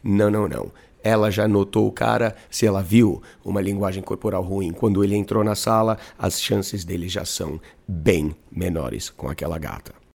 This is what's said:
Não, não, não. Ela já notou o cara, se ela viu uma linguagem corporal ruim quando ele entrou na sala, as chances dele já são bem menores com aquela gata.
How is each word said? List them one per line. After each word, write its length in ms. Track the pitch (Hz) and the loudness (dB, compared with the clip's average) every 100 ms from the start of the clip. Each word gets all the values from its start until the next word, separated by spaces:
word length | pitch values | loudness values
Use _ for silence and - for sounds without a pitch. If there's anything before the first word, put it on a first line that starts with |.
Não, 280 | 104 98 104 | 2 4 4
não, 160 | 107 98 | 2 -2
não. 240 | 62 - - - _ | -4 -10 -14 -20 _
Ela 260 | 107 110 107 | 0 2 2
já 180 | 98 107 | 2 2
notou 400 | 104 98 107 107 | 2 2 2 0
o 40 | |
cara, 440 | - 117 113 113 - - | 0 0 2 0 -4 -12
se 160 | - 113 | 0 2
ela 160 | 98 | 2
viu 400 | 87 113 107 69 - - - | 4 6 6 2 -10 -14 -4
uma 160 | 101 | -2
linguagem 400 | 95 98 98 95 | -2 -2 -4 -4
corporal 400 | 90 - 110 92 | -8 -4 -2 -2
ruim 300 | 92 98 87 | -2 -2 -4
quando 320 | 87 113 98 | 0 2 4
ele 120 | 98 101 | 2 2
entrou 280 | 98 107 | 0 0
na 100 | 107 | 0
sala, 440 | 104 - 113 113 110 - - | 0 0 2 2 -2 -8 -4
as 240 | 92 - | -4 -2
chances 420 | - 104 95 104 | 0 0 0 -8
dele 240 | 85 87 87 | -6 -6 -4
já 160 | 92 | -6
são 380 | 92 - 78 80 - - - | -6 -6 -6 -8 -12 -18 -8
bem 480 | 87 78 87 76 80 _ | 0 2 2 0 -6 _
menores 580 | - 90 82 64 53 - | -4 -2 -2 -4 -8 -12
com 200 | - 65 | -10 -10
aquela 300 | 76 76 82 | -6 -6 -6
gata. 340 | - - - - _ | -8 -12 -16 -20 _